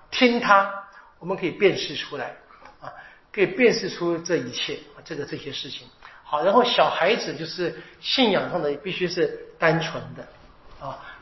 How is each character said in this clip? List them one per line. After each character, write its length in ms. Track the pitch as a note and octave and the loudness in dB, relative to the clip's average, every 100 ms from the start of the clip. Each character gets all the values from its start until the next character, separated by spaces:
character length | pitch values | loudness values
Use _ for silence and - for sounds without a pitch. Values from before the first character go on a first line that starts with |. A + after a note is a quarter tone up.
| - | -10
听 280 | - B3 A#3+ | 2 4 4
他， 320 | A#3 G3 G3 - - - - _ | 6 6 4 -4 -14 -20 -20 _
我 80 | E3+ | -8
们 100 | F#3+ | -6
可 120 | F3 | -6
以 20 | |
辨 260 | - G3 C3 | 2 2 4
识 200 | - C#3 | -2 -8
出 220 | - C#3 | -10 -10
来。 180 | A#2+ - - - - - - - - - _ - | -10 -12 -20 -20 -20 -18 -16 -16 -20 -20 _ -2
可 60 | |
以 40 | F3 | 0
辨 260 | F#3+ A#3 | 4 4
识 160 | D#3+ F#3 | 4 -2
出 280 | - E3+ D#3+ | -4 -2 -2
这 200 | E3+ D#3 | -2 -4
一 120 | B2+ | -4
切， 280 | B2 - C#3 - - | -6 -8 -8 -12 -20
这 100 | - | -12
个， 120 | D3+ C#3 | -10 -8
这 100 | D3+ | -10
些 160 | C#3 | -10
事 180 | B2+ C#3 | -12 -12
情。 160 | - A#2+ _ - - | -14 -18 _ -20 -20
好， 180 | - D3 | -6 0
然 120 | F3 | 4
后 100 | A#3 | 6
小 260 | - - D3+ | 6 6 4
孩 260 | - E3+ A#3+ | 4 2 2
子 180 | - C#3 | -2 -8
就 100 | D#3+ | -8
是 300 | - E3+ - - - | -4 -4 -4 -14 -12
信 320 | - - A#3 | -2 2 4
仰 180 | F3 C3 | 2 0
上 140 | E3+ | -2
的 100 | D3 C#3+ | -2 -4
必 160 | F#3+ | -6
须 160 | - F3 | -4 -4
是 400 | F3 D3+ - - - | 0 -2 -2 -14 0
单 200 | E3 E3 | 2 2
纯 200 | - C3 A#2 - | -2 -8 -12 -14
的， 100 | - - - _ - - | -18 -20 -20 _ -20 -14
啊， 140 | C#3 C3 - - | -12 -12 -16 -8